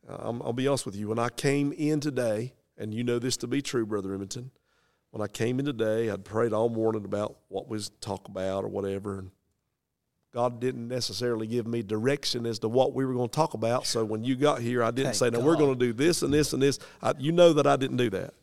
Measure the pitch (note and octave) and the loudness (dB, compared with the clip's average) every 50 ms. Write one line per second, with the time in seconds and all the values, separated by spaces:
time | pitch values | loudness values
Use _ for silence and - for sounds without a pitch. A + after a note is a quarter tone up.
0 | _ - - - A#2 A2 A#2 A#2 - - A#2 B2 C3 C#3 C#3+ B2+ - - F#2+ G2+ | _ -14 -12 -8 -6 -6 -6 -6 -4 -4 -4 0 0 0 0 0 -2 -6 -8 -6
1 | G#2+ G#2 A2 A#2 A#2 B2 - - - C#3+ C#3 C#3+ C#3+ C#3+ D3 - D#3 D3 D#3 D3+ | -4 -4 -2 -2 -2 -2 -4 -2 0 0 2 2 0 0 -2 -2 0 0 0 0
2 | C3+ D3+ C3+ B2+ B2 A2+ G#2+ G#2 A#2 C3 - _ _ _ _ - G#2 A2 G#2+ A2 | 0 -2 -2 0 0 0 0 -2 -2 -6 -10 _ _ _ _ -10 -8 -6 -4 -2
3 | A#2+ B2 A#2+ A#2+ A#2 C3 A#2 - - A#2+ B2+ C#3 C#3 - - B2 A2+ G#2 A2 G#2 | 0 0 0 0 0 -2 -2 -2 -4 -2 -2 -2 -2 0 -2 -2 0 0 -2 -4
4 | F#2+ F#2+ G2 F#2+ G2 G2 - A#2 B2 C3 _ _ _ _ _ _ _ _ _ _ | -4 -4 -6 -6 -6 -8 -10 -12 -12 -14 _ _ _ _ _ _ _ _ _ _
5 | _ _ - G#2+ G#2+ G2+ - - A2+ A#2 B2+ B2+ C3+ D3 C#3+ A2 A2+ A2 A2 A2+ | _ _ -8 -6 -6 -6 -2 -2 0 0 0 0 0 -2 -2 0 0 0 2 0
6 | A#2 A2+ G2 F#2 F#2+ F#2+ G#2+ A2 A#2+ A#2 G#2+ G#2+ A2+ A#2+ A#2 A2 A2 A2 A2 A2 | 0 0 -2 -4 -6 -4 0 0 2 2 2 2 2 2 2 2 0 0 0 0
7 | G2+ G2 G2+ G2+ G#2 G#2+ - _ _ _ - - - - A2+ G#2+ G2+ - _ _ | -4 -4 -2 -2 -2 -4 -6 _ _ _ -8 -8 -6 -4 -6 -6 -6 -8 _ _
8 | - - G2 F#2+ _ - G2+ F#2+ F#2 F#2+ F#2+ G2 G2 G#2 G2 G2+ G2 G2 G2 G2 | -8 -6 -6 -8 _ -10 -6 -4 -2 -2 -2 -2 -4 -4 -4 -4 -2 -2 -4 -4
9 | G2 G#2 G2 G2 F#2+ F#2+ _ _ _ _ _ _ _ _ _ _ _ _ _ _ | -4 -6 -8 -8 -10 -14 _ _ _ _ _ _ _ _ _ _ _ _ _ _
10 | _ _ _ _ _ _ _ B2 A#2+ B2 A#2+ A2+ A#2+ B2+ C3 B2 A#2 A#2 B2+ B2+ | _ _ _ _ _ _ _ 0 0 0 0 0 -2 -2 -2 -2 -8 -6 -4 -4
11 | A#2 - G#2 F#2 B2 B2 A#2 A2 A2+ A2 A2+ B2 A2 A2+ A#2 A#2 A2+ G2 A2 G#2+ | -4 -4 -4 -2 -2 -2 0 -2 -2 -2 -2 -2 -2 0 -2 -4 -2 -2 -2 0
12 | A2 C3 C#3+ D3 - - - B2 A#2 A#2 A2+ A2 - A2 A2+ B2+ C3+ C#3+ - C3 | 2 0 0 0 -2 -4 -4 -2 -4 -4 -4 -2 -4 0 4 4 4 4 2 -2
13 | C3+ C3 C3 B2 B2 A#2 - D3+ D#3+ D#3+ - A2+ A2 A2+ A#2+ C3 - - - A#2 | -2 -2 0 -2 -2 -2 0 0 0 0 0 -2 -2 0 0 0 0 -2 -2 0
14 | A2+ G#2+ G#2+ G#2+ A2+ B2 C3+ B2 C#3+ D3 D3+ C3+ A#2 A#2 B2 B2 A#2 A2+ A#2 B2 | 0 0 -2 -4 0 -2 0 2 2 2 2 2 -2 -2 0 2 2 2 2 0
15 | C3+ C3+ A#2 G2 B2+ A#2+ A2+ A#2+ B2 D3 E3 D3+ D3+ C#3 C3 B2 B2 B2 A#2 A2 | -2 0 2 2 2 2 2 2 4 4 4 6 4 4 4 2 2 0 2 2
16 | C#3 E3+ F3 - - C#3 C#3 D3+ D3 - - C3 C3+ C#3+ B2+ - - - - - | 2 2 2 2 2 2 4 4 2 2 2 2 2 2 2 0 -6 -18 -18 -4
17 | - - B2+ C#3+ C3 D3 E3+ E3+ F3 E3+ D#3+ D3 C#3+ D3 C#3 C3+ C3 C3 B2+ B2 | -2 -2 -2 0 0 0 6 8 8 8 8 6 4 4 4 4 2 -2 0 2
18 | B2 A2+ F#2+ F#2 F#2 - - _ | 0 2 0 -2 -6 -6 -12 _